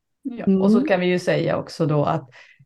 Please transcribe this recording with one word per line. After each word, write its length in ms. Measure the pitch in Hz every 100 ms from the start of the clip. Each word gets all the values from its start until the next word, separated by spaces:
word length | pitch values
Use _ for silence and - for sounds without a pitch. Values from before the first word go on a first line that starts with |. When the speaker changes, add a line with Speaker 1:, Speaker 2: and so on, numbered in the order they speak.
| _ _
Speaker 1:
Ja, 240 | 269 233 190
Speaker 2:
Mm. 160 | 190
Speaker 1:
och 100 | 196
så 100 | 220
kan 180 | 294 185
vi 60 | 180
ju 140 | 180
säga 380 | 180 151 156 165
också 280 | 165 - 156
då 200 | 151 143
att, 240 | 160 - - - _